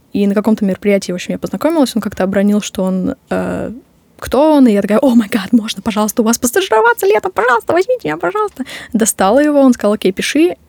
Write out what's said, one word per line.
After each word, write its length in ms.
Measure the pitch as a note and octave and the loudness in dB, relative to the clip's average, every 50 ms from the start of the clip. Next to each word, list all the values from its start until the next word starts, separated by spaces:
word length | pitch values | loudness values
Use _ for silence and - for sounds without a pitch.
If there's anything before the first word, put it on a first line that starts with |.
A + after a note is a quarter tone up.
| _ _ - | _ _ -4
И 140 | G3 G3+ | -2 0
на 80 | G3+ G3 | 2 0
каком-то 300 | G#3+ G3+ A3+ G#3+ G#3+ G#3 | 0 2 0 0 0 0
мероприятии, 460 | G3 F#3 - - G3+ G3 G3 - - F3+ | -2 -2 -2 0 0 0 0 0 -4 -8
в 40 | |
общем, 160 | F#3 - - F3+ | -8 -6 -8 -6
я 60 | F#3 | -6
познакомилась, 540 | - - - G3 - D4+ E4+ D#4+ C4+ A#3 - | -6 -8 -6 -4 -2 0 2 2 0 0 0
он 60 | A3 - | -4 -6
как-то 200 | G#3 - - F#3 | -6 -4 -4 -4
обронил, 360 | F#3+ F#3+ G3+ G3 G#3 G#3 G#3 | 0 0 0 2 2 2 0
что 240 | - - - - F#3 | -2 -4 -6 -4 -4
он, 300 | F#3 F#3 F#3 F3+ - - - _ _ | -2 -2 -2 -2 -4 -6 -8 _ _
э, 400 | F#3 F#3 F3+ F3+ F3+ E3+ - - A3 C4+ - _ _ _ _ _ _ - | -4 -4 -4 -4 -6 -6 -6 -8 -10 -14 -18 _ _ _ _ _ _ -16
кто 320 | - - - B3 D4+ D#4 D4+ | -8 -2 0 2 4 4 6
он, 120 | C#4+ C4 A#3+ | 6 6 6
и 40 | G3+ | 4
я 80 | G3+ | 2
такая: 180 | G3 G3 G#3 A3 | 2 2 2 2
"О 140 | - C4+ A#3 | 2 4 4
май 140 | A#3+ G#3+ - | 4 2 2
гад, 240 | - G#3+ F#3+ - - | -2 -6 -2 0 0
можно, 300 | A#3 G#3 A3+ - G3 - | 0 0 -2 -8 -6 -6
пожалуйста, 400 | A#3 F#3+ G#3 G#3+ G#3+ - - G#3+ | -4 -2 -2 -2 -2 0 0 0
у 20 | |
вас 140 | A3 A#3 - | 0 0 0
постажироваться 680 | - A#3+ - G4+ F#4+ - A4 A4 A4 A#4 A#4 - G4+ | -2 -2 -2 -2 0 2 2 2 4 2 2 2 0
летом, 260 | G4 G#4+ G#4 - F#4+ - | 0 0 0 0 -2 -2
пожалуйста, 400 | - G#4+ B4 A#4+ A4+ - - D#4+ | -2 0 0 0 0 0 0 0
возьмите 360 | F4 F#4+ - B4+ A#4 - - | 0 0 0 -2 -2 -2 -6
меня, 80 | - | -6
пожалуйста". 480 | E4 F4 F4 F#4+ G#4+ G#4+ G4+ - - B3+ - - - - - - | -4 -4 -4 -2 -2 -4 -4 -6 -10 -12 -12 -12 -16 -16 -6 -2
Достала 480 | G#3 A3+ - - - G3 F#3+ A3+ C#4 D4 | 0 0 0 0 0 0 2 4 4 2
его, 180 | D4+ D4 C#4+ | 2 4 4
он 120 | C#4 C4 A#3+ | 4 4 4
сказал: 200 | - - G#3 G#3 | 2 0 0 0
"Окей, 180 | A3 - F#3 F#3+ | 0 0 -2 -2
пиши". 440 | - F#3+ - - C#4+ E4 F4+ - - _ | -2 -6 -4 0 2 2 2 0 -4 _